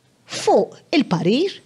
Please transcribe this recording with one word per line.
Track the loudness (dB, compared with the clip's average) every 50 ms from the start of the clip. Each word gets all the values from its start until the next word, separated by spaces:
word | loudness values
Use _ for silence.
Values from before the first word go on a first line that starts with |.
| _ _ _ _ _
fuq | -14 -12 -4 0 2 2 2 2 0 -6 -20 _ _ -2
il-parir | -2 0 0 -2 -2 0 0 0 0 0 -4 -6 -12 _